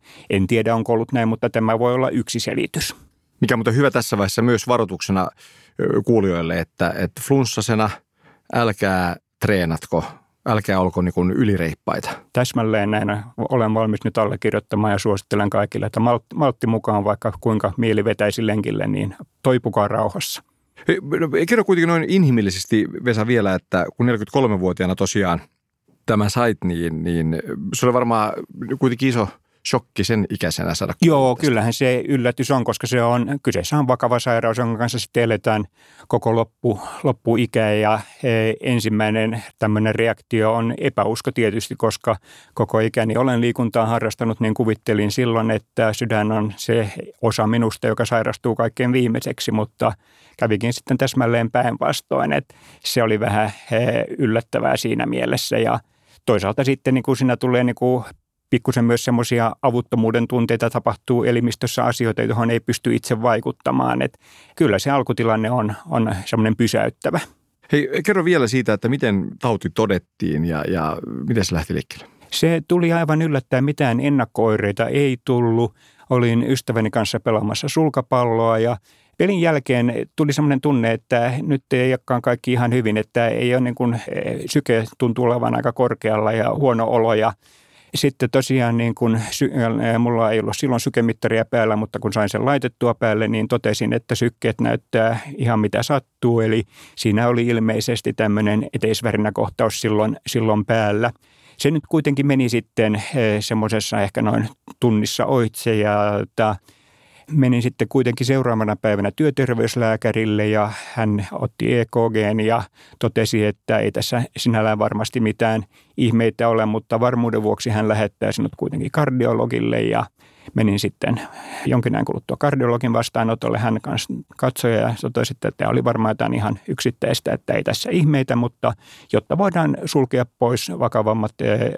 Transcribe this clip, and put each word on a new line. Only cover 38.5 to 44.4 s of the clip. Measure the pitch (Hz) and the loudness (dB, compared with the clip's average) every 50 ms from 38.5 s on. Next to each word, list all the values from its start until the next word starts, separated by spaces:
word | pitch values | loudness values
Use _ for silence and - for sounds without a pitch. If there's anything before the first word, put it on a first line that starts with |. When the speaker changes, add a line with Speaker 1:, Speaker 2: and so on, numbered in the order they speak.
| 110 - | -2 -2
Speaker 1:
ensimmäinen | - 131 123 117 104 110 107 104 107 107 107 110 110 113 110 110 - - - - | -2 -2 0 0 0 0 0 0 0 0 0 0 0 -2 -2 -6 -10 -14 -8 -4
tämmöinen | 113 107 104 107 107 110 107 | -2 0 0 2 0 0 0
reaktio | 107 113 117 104 - - - 120 113 107 110 113 | 0 0 0 -2 -4 -4 -2 0 2 2 2 2
on | 117 113 117 123 | 0 -2 -4 -4
epäusko | - - 139 - - 101 104 117 - - 131 | -4 -4 -2 0 0 0 0 -2 -4 -4 -4
tietysti, | - 120 117 107 98 113 - - 127 | -2 0 0 0 0 -2 -4 -8 -6
koska | - - 110 - - - 123 107 - _ - - - - _ - | -2 -2 -2 -2 -2 -2 -2 -2 -2 _ -16 -20 -20 -20 _ -4
koko | - 110 - - 110 | -4 -2 0 0 0
ikäni | 110 113 - 127 113 113 110 | 0 0 0 0 0 0 2
olen | 117 131 135 123 117 | 0 2 2 2 2
liikuntaa | 120 120 117 - 120 110 - 120 110 | 0 0 0 0 -2 0 0 0 0
harrastanut, | 110 117 117 113 110 - - 120 113 110 | 2 0 0 -2 -4 -4 -4 -4 -4 -2
niin | - | 0